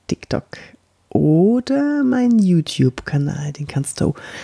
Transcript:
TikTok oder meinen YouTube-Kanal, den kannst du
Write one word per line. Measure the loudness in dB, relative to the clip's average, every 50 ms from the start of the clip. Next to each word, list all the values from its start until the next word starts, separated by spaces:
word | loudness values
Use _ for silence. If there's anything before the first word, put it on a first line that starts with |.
| _
TikTok | -4 -4 -4 -4 _ -6 -6 -6 _ -16 -20 -20 -20 -20 _ _ _ _ _ _ _
oder | -2 2 2 4 4 4 4 4 4 2 0 0 -2 0 0 0 0 0 0
meinen | 2 2 2 2 4 4 4
YouTube-Kanal, | 4 4 4 2 2 0 -2 0 0 0 0 -2 -8 -4 -4 -2 -2 -2 -4 -6 -8 -8 -8
den | -8 -10
kannst | -6 -4 -6 -4 -4 -4 -2
du | -2 -2 -2 -4 -10 -16 -16 -16